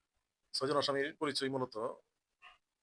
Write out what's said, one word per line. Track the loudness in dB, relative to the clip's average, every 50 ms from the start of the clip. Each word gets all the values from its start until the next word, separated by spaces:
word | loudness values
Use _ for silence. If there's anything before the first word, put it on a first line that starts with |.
| _ _ _ _ _ _ _ _ _ _ -4
ছয়জন | -2 0 2 4
আসামির | 4 4 4 2 2 0 0 -2
পরিচয় | -2 -2 0 0 0 0 0
মূলত | 0 0 -2 -2 -2 -4 -4 -4 -4 -8 -14 _ _ _ _ _ _ _ -20 -20 -20 -20 _ _ _ _